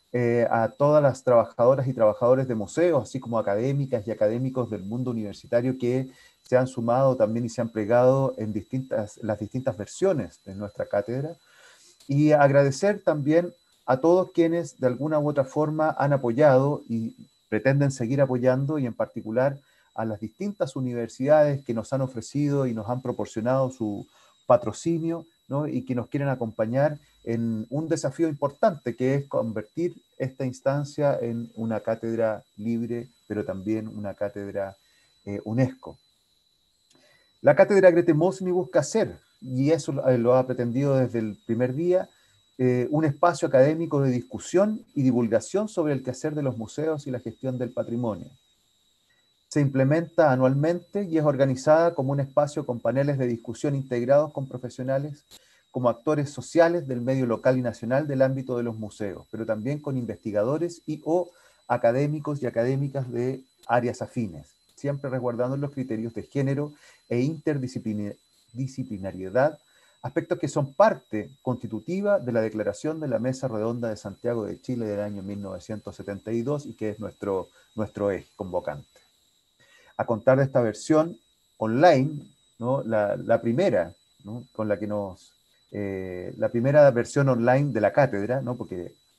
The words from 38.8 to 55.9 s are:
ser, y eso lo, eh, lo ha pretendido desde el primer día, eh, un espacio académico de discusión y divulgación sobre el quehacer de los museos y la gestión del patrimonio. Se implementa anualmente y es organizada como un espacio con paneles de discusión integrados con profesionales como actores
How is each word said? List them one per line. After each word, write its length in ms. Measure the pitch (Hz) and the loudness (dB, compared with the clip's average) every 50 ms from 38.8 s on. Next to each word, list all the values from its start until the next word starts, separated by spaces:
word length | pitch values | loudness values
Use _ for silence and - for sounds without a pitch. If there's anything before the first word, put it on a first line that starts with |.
ser, 360 | 143 - - 196 139 120 - - _ _ _ _ | 0 2 0 0 0 -2 -4 -10 _ _ _ _
y 300 | - 131 127 127 135 147 | -12 -6 -2 0 2 2
eso 220 | 165 160 - - | 2 2 0 -2
lo, 140 | 139 135 135 131 | -4 0 2 2
eh, 80 | 127 120 | 2 4
lo 160 | 113 123 127 | 4 4 4
ha 120 | 127 127 | 4 4
pretendido 480 | 127 123 127 120 120 117 131 143 143 135 | 0 -2 -2 -2 -2 0 0 2 2 2
desde 260 | 131 127 113 107 117 | 2 2 2 0 -2
el 180 | 110 107 101 - _ | -4 -4 -6 -8 _
primer 280 | - 113 117 127 127 127 | -4 -2 0 0 -2 -2
día, 360 | 143 170 180 180 185 190 - _ _ _ _ _ _ _ _ _ - | -2 0 2 2 2 0 -4 _ _ _ _ _ _ _ _ _ 0
eh, 280 | 127 127 123 123 120 - | 2 2 2 2 0 0
un 140 | 147 151 160 | 0 2 2
espacio 420 | 151 143 - - 175 156 - - | 0 2 2 2 2 2 2 0
académico 540 | 151 - 175 170 147 156 160 170 151 151 143 | 4 6 6 6 6 4 0 -2 -2 0 2
de 100 | 139 135 | 2 2
discusión 760 | 123 123 120 - - 104 - - - 175 202 214 214 240 - _ - | 2 0 -2 -6 -10 -12 -6 0 2 2 2 2 0 -4 -8 _ -2
y 60 | 147 | 0
divulgación 640 | 131 131 117 123 120 107 107 110 - - - 196 220 214 | 2 4 4 4 2 2 2 0 0 0 -2 -2 -2 -2
sobre 240 | - 185 160 151 | -2 -2 0 0
el 100 | 143 135 | 0 -2
quehacer 320 | 131 170 170 - - 156 151 | -2 -6 -6 -6 -6 -4 -4
de 80 | 151 | -2
los 160 | 143 131 110 113 | -2 -4 -4 -6
museos 480 | 110 - - - 151 160 156 147 - | -8 -10 -8 -4 -2 -2 -2 -4 -6
y 60 | 139 | -8
la 80 | 123 117 | -8 -8
gestión 360 | - 113 - - - 131 127 | -8 -10 -10 -8 -6 -6 -4
del 140 | 123 127 117 | -4 -6 -6
patrimonio. 560 | - - 110 113 117 120 123 113 101 85 82 - - _ _ _ _ _ _ _ _ _ _ _ _ _ _ _ _ _ _ _ _ _ _ - | -6 -6 -6 -4 -4 -4 -2 -4 -4 -6 -10 -14 -20 _ _ _ _ _ _ _ _ _ _ _ _ _ _ _ _ _ _ _ _ _ _ -4
Se 120 | - 151 | 0 0
implementa 720 | 143 139 131 131 135 135 151 165 165 - - - 147 143 | 0 2 2 2 2 4 2 2 0 0 2 4 4 4
anualmente 720 | 127 127 131 131 135 139 151 165 175 175 - _ - 202 208 | 6 4 4 4 4 2 2 0 0 -2 -4 _ -6 -6 -4
y 140 | 170 160 160 | 0 0 2
es 60 | 151 | 2
organizada 720 | 151 139 127 139 139 127 127 - 151 156 160 170 170 170 | 2 2 2 2 2 0 2 4 4 6 6 6 4 2
como 160 | 156 131 135 | 0 -2 -2
un 80 | 139 139 | -2 -2
espacio 480 | 135 139 - - 147 143 - 160 147 | -4 -2 0 0 0 0 -2 -4 -6
con 140 | - 120 113 | -4 -6 -4
paneles 360 | - 117 120 135 139 143 143 | -2 0 0 2 0 0 0
de 120 | 135 131 123 | 0 0 -2
discusión 480 | 120 113 - - 110 - - 151 143 | -2 -4 -6 -10 -8 -6 -4 -2 -2
integrados 560 | 135 131 135 123 120 120 123 139 147 156 151 | -2 -4 -4 -4 -2 2 4 4 4 4 2
con 160 | - 143 135 135 | -2 -8 -8 -8
profesionales 720 | - 127 - 123 - - 127 131 135 139 143 151 143 - _ _ - - _ _ _ _ _ _ | -8 -10 -10 -10 -10 -8 -4 -4 -2 -2 -4 -6 -10 -14 _ _ -20 -20 _ _ _ _ _ _
como 180 | - 151 123 | -4 0 0
actores 420 | 120 | 0